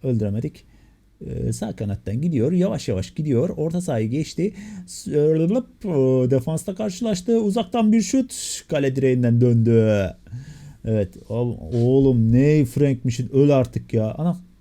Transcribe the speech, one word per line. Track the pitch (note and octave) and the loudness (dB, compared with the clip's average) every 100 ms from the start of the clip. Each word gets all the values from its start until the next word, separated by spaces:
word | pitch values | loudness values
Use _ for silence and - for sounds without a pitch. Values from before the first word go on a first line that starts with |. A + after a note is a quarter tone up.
Öldüremedik. | C3+ A#2+ G#2 G2+ D3 - _ _ _ _ _ _ - | 0 -2 -2 -4 -6 -10 _ _ _ _ _ _ -12
Ee, | - A#2+ | -6 -6
sağ | A2+ G#3+ - | -6 -8 -8
kanattan | G#2 G2 - G#2+ | -6 -6 -6 -4
gidiyor. | E3 D3 A#2+ | -2 0 0
Yavaş | F3+ F#3 G#3+ - | 2 0 -2 -4
yavaş | F#2+ - | -4 -6
gidiyor. | - D3+ A#2+ E3 | -6 -2 0 0
Orta | - D3+ E3+ | -2 -4 -4
sahayı | F3 B2 A2 | -4 -4 -2
geçti. | C3 D3+ - F#3 G#3+ G#3 G3+ F3+ | -4 -6 -4 -6 -6 -16 -16 -16
S-, | - - D3 D3+ D#3+ E3 A#3 B3+ _ G#3 | -16 -4 0 2 2 0 -2 -4 _ -4
o, | D3+ C3 C3 B2+ | 0 2 2 2
defansla | C3+ B2+ D#3+ - F#3 | 0 0 -6 -6 -6
karşılaştı. | G#3+ F3+ A#3 F#3+ F3+ A3+ | -8 -4 -4 -4 0 0
Uzaktan | G#3+ G#3 A3 A#3+ A3 | 0 -2 -2 0 2
bir | A3+ | 2
şut. | G#3+ C4 C4 - - - - | 2 -2 -2 -8 -10 -12 -6
Kale | D#3 C#3 C3+ | -2 0 2
direğinden | C3 B2+ B2 A#2 | 2 4 4 4
döndü. | B2 A#2 A2+ A2+ A2 G#2 F#2+ - - A#2+ C3+ - - - A2+ | 4 4 4 4 4 2 0 -6 -16 -16 -16 -20 -20 -12 -4
Evet. | A2 F#2+ - - | -2 -2 -6 -8
O-, | A2+ A#2+ - - | -4 -4 -6 -6
oğlum | A#2 A#2+ C3+ C3+ B2 A2+ | 0 2 4 4 4 4
ne | A#2+ C#3+ D3+ C3 | 6 6 4 2
Frank'mişin. | - C#3+ C3 C3 A#2 A#2+ | 2 0 0 -2 -4 -2
Öl | C3+ C#3+ | 4 4
artık | C#3 B2 - - | 4 2 -4 -4
ya. | A2+ A2 | -2 -2
Anam. | - E3 F3 - _ | -2 -4 -4 -8 _